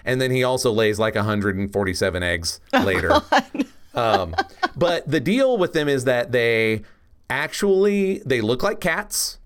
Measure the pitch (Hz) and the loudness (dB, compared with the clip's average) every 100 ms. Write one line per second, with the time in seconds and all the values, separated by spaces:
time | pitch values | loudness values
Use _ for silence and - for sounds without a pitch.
0 | - 127 131 127 123 127 127 107 110 107 | -4 -2 0 0 0 0 0 2 2 2
1 | 110 110 104 104 101 95 98 101 98 90 | 0 0 0 0 0 -2 -2 -2 -2 0
2 | 98 90 87 87 85 - - 262 101 92 | -2 -2 -2 -2 -4 -8 -2 0 0 0
3 | 87 294 - 285 269 - - - - - | 2 0 2 -2 -2 -6 -8 -8 -12 -4
4 | 117 101 87 82 - - 359 - 170 170 | 0 0 -2 -4 -6 -4 -6 -2 0 -2
5 | - 156 135 233 269 240 180 160 147 139 | -2 -2 0 2 2 2 0 0 0 0
6 | 123 123 117 123 117 113 113 110 101 - | 2 0 0 0 2 2 2 0 -6 -20
7 | _ - - 131 151 - 202 190 202 202 | _ -20 -8 -6 -4 -2 2 4 4 2
8 | 190 190 - 127 110 127 202 214 175 165 | 0 -2 -2 0 0 0 -2 -2 -2 -2
9 | - - - - | -4 -6 -6 -8